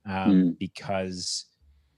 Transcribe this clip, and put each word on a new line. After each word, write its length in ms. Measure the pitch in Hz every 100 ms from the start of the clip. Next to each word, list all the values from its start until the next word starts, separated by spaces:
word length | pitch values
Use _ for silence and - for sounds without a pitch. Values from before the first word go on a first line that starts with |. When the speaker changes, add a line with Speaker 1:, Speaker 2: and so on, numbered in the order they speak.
| 101
Speaker 1:
um, 260 | 95 95 92 87
Speaker 2:
Mm. 40 | -
Speaker 1:
because, 840 | 92 - - 95 95 90 - - - _ _ _ _